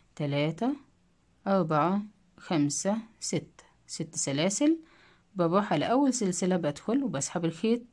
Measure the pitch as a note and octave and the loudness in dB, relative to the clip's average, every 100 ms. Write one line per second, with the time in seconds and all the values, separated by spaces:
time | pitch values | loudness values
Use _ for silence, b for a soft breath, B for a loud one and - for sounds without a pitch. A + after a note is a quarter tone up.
0 | B - D3 C#3+ D3+ D#3+ A#3+ C#4+ - _ | B -6 -4 0 -2 -2 -4 -4 -10 _
1 | _ _ _ _ G3 G3 D#3+ D3+ E3 G3 | _ _ _ _ -2 0 2 2 2 0
2 | G#3 - _ - - E3 D3 - F#3+ A3 | -4 -14 _ -20 -4 0 0 0 -2 -4
3 | - _ - D#3 - - - _ _ - | -6 _ -6 -6 -6 -16 -20 _ _ -10
4 | D#3 - - C#3 F3+ G3+ D4+ E4 B B | -8 -6 -4 0 0 2 2 2 B B
5 | B B B F#3+ E3+ F#3+ G#3 D#3+ - B3+ | B B B -2 2 2 2 0 2 2
6 | C#4+ B3 G3 F3+ F#3 F#3 D3+ - - C4 | 2 2 -2 0 0 0 -2 -4 -2 -2
7 | B3+ C#3 C3+ F3+ E3 E3 A3 A#3+ - | -2 -4 -2 4 4 4 2 2 0